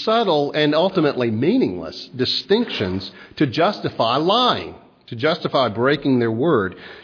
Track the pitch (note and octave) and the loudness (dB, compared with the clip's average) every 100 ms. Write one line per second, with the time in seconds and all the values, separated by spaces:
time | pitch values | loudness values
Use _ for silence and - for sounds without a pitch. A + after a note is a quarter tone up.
0 | - A3+ G#3 D3+ C#3+ D3+ D3+ D3+ F#3 F#3 | 0 0 2 0 0 0 2 2 0 2
1 | D3 B2 A#2+ A2 C#3+ C4 D3 F2+ D#2+ - | 0 0 0 0 2 2 0 -2 -10 -12
2 | - B2 B2+ - - G#3+ A3+ - G2 F#2 | -10 -4 -2 -2 0 0 0 -2 -2 -4
3 | - - - - D3 B2 F3+ G3+ D3 - | -6 -14 -10 -2 0 2 0 0 -4 -2
4 | A2+ C3+ E3+ A3+ B3 A#2 E2 - - _ | 0 2 2 2 2 0 -6 -14 -20 _
5 | - A#2 D3 E3+ - D3 A#2+ G#2 B2+ D3+ | -14 -2 0 0 0 0 0 2 0 2
6 | D3 B2+ A#2 A2+ D#3+ C3 F#2 F2+ - - | 2 2 2 0 2 2 2 -6 -16 -18